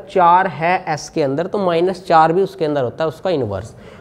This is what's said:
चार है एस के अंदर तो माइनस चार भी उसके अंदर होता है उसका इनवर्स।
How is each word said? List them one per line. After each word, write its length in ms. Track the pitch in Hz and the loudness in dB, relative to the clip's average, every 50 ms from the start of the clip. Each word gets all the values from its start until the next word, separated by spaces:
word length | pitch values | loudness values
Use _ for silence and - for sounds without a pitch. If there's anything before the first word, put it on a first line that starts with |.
| - - | -6 -4
चार 360 | - 190 175 170 175 185 190 | 0 2 4 6 6 4 2
है 380 | 185 143 139 160 170 185 180 180 170 | 0 -4 -4 -2 0 -2 -2 -2 -6
एस 200 | 156 143 - - | -8 -8 -8 -8
के 120 | - 160 147 | -4 -2 -2
अंदर 240 | 135 135 143 170 | -2 -2 -4 -4
तो 120 | - - 208 | -4 -4 -2
माइनस 460 | 196 180 170 165 175 185 190 180 - | -2 0 0 2 0 0 -2 -4 -2
चार 260 | - 175 160 160 160 165 | 2 4 4 6 4 4
भी 100 | 190 196 | 0 0
उसके 220 | 185 - - 160 | -2 -2 -4 -4
अंदर 200 | 151 147 143 127 | -2 -2 -2 -2
होता 200 | 117 - - 160 | -4 -4 -4 -6
है 40 | 156 | -6
उसका 220 | - - - 190 | -6 -6 -6 -4
इनवर्स। 440 | 175 143 123 104 98 95 - - - - - - - - | -2 -2 -2 -4 -4 -8 -10 -12 -16 -20 -20 -20 -20 -18